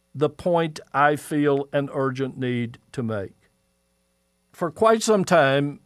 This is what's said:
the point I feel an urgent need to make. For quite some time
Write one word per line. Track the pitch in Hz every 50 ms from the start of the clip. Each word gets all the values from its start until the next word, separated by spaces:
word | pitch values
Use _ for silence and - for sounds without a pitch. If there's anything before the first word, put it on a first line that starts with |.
| _ _ -
the | 131 151 147
point | 147 - - 185 175 170 165 160 156 - - _
I | - 135 147 147 151
feel | 143 - - 165 147 147 143 139 139 143 -
an | - 143 139 135 -
urgent | 139 135 135 127 131 135 131 -
need | 135 127 123 123 120 120 117 120 - _ _ -
to | - 120
make. | 110 110 101 95 - _ _ _ _ _ _ _ _ _ _ _ _ _ _ _ _ _ _ _ _ _ _ _ _ _
For | - 180 160
quite | - - 220 220 226 220 -
some | 220 214 196 175
time | - 180 165 139 135 135 143 143 143 139 - _